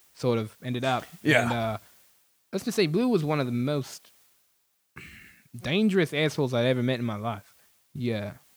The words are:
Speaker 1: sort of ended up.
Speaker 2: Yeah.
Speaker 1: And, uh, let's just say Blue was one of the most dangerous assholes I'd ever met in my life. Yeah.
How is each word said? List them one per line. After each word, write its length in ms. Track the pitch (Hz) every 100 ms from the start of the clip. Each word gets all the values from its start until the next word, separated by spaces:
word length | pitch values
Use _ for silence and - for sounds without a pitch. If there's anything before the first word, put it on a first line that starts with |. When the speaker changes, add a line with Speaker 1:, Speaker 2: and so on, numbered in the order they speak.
| _ -
Speaker 1:
sort 220 | 127 117
of 180 | 107 -
ended 200 | 127 123
up. 220 | 131 123 - -
Speaker 2:
Yeah. 200 | 147 135
Speaker 1:
And, 80 | 120
uh, 240 | 120 110 107 - _ _ _ _ _ _
let's 140 | 190 240
just 100 | 220
say 120 | 175
Blue 200 | 165 247
was 160 | 214
one 160 | 151 151
of 60 | 127
the 60 |
most 580 | 120 127 147 131 - - _ _ _ _ _ _ _ _ - - - - - _ 120
dangerous 580 | 113 175 214 190 160
assholes 400 | 147 151 143 135
I'd 120 | 123 120
ever 180 | 127
met 160 | 123 127
in 60 | 120
my 100 | 104
life. 380 | 110 113 - _ _ _ _
Yeah. 400 | - 120 110 101 - _